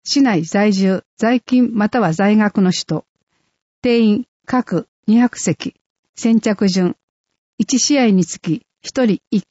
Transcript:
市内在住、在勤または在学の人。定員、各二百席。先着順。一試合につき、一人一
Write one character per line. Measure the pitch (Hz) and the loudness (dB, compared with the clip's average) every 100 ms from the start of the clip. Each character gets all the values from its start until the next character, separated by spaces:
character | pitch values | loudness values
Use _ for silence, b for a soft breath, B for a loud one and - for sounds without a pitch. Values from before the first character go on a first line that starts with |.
市 | - 285 | -4 0
内 | 262 175 | 2 0
在 | 165 202 214 | -2 0 0
住、 | 190 190 190 - _ | 2 0 -2 -6 _
在 | 220 247 | -2 -2
勤 | - 254 233 | 0 0 0
ま | 226 214 | 0 -2
た | 247 | 0
は | 180 | 0
在 | 165 202 214 | 0 2 2
学 | 208 - | 2 2
の | 185 | 0
人。 | 170 - 156 - _ _ _ _ _ _ _ | 0 -6 -8 -8 _ _ _ _ _ _ _
定 | 247 233 | 0 2
員、 | 220 214 - _ - | 2 0 -4 _ -4
各 | 254 - 170 - _ - | -4 -2 -6 -6 _ 0
二 | 226 | 2
百 | 240 - | 2 -2
席。 | 185 - - - _ _ _ | -6 -4 -8 -14 _ _ _
先 | - 226 226 | -6 0 0
着 | 226 202 196 | 0 0 0
順。 | 185 180 - _ _ _ _ _ - | 0 -2 -4 _ _ _ _ _ -6
一 | 202 254 | -2 -2
試 | - 285 | 0 2
合 | 233 | 2
に | 185 | 2
つ | 165 - | 0 -6
き、 | 175 151 - _ | -6 -6 -8 _
一 | - 269 | -10 -2
人 | 233 - - | 0 -2 -4
一 | 202 - | -6 -6